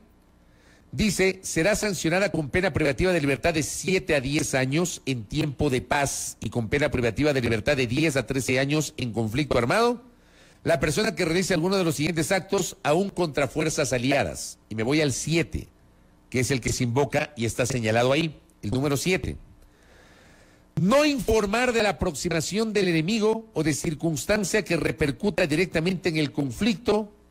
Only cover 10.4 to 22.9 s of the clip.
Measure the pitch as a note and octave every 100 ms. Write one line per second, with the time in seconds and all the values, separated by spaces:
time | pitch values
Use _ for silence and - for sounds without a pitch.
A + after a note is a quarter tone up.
10.4 | - - - D#3+ D#3 D#3 A3 E3+ E3+ F3
11.4 | F#3+ F3 F3+ G3 E3 C#3+ D#3 E3 D3+ F#3+
12.4 | F#3 G3 - - C3+ E3 G3 - E3+ C#3+
13.4 | C3+ D3+ D#3 D#3+ B2 B2+ C3 C#3 F2 -
14.4 | - - - A2 A2+ D3+ D3 A#2+ D3 E3
15.4 | - - - _ _ _ _ _ _ B2
16.4 | B2+ C3+ B2 - A#2+ A#2+ D3 C#3+ D3 -
17.4 | A2+ - B2 B2+ A2 A2+ B2+ D3 D#3+ -
18.4 | _ _ G#2 B2+ C#3+ C#3 F3+ F#3 - C#2
19.4 | - - - _ - - - - - -
20.4 | - - _ - F#3 C#4 D4+ C#4 G3 A3
21.4 | G3+ A3 B3 A3+ G#3 - F#3+ C#3+ F3 E3
22.4 | - G3+ A3 G#3 F#3+